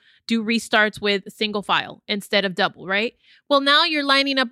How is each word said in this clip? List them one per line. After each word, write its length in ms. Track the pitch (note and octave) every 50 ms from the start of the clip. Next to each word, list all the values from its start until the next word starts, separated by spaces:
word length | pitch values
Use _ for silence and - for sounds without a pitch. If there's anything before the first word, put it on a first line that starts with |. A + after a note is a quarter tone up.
| _ _ _ _ _
do 160 | - A3+ A3+ A3
restarts 560 | G#3 A#3 A3+ - - - A3 G#3+ G#3+ G3+ -
with 240 | G#3 G#3 G3+ G3 F#3+ -
single 340 | - - A3+ G#3+ G#3 G#3+
file 400 | F#3+ - F#3 D#3 C3+ - - - _ -
instead 380 | G#3 G#3 F#3+ - - G3+ G3
of 100 | G3 F3
double, 320 | G3+ G3 E3 - - E3+ E3+
right? 260 | F#3+ G3+ A3 B3 - _ _ _ _ _ _ -
Well, 100 | C#4+ C#4
now 240 | C#4 C#4 C#4+ D4+ E4
you're 220 | E4+ D#4 D4+ C#4+
lining 340 | C#4 C4+ C#4 C#4 C#4 C#4 C4+
up 80 | B3+ A#3+